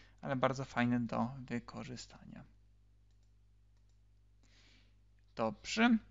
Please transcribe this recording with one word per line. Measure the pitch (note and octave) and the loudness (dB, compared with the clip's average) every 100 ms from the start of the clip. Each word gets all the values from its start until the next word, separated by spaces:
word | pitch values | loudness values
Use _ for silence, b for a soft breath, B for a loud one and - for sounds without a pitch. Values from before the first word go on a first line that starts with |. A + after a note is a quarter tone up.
| b b | b b
ale | C#3+ C3 | -4 0
bardzo | C3 C3 | 2 0
fajny | C3+ - A#2+ B2 | -4 0 2 2
do | A#2 A#2 A#2 C3+ | 2 0 -2 -4
wykorzystania. | B2+ A#2+ - A2+ A#2+ A#2+ - - - - - - - _ _ _ _ _ _ _ _ _ _ _ _ _ _ _ _ _ b b b b b b _ _ - - | -8 -8 -8 -10 -10 -12 -14 -18 -18 -18 -18 -20 -20 _ _ _ _ _ _ _ _ _ _ _ _ _ _ _ _ _ b b b b b b _ _ -14 -4
Dobrze. | A2 G#2 - - A#3+ A3 - | -2 -2 -4 4 6 6 2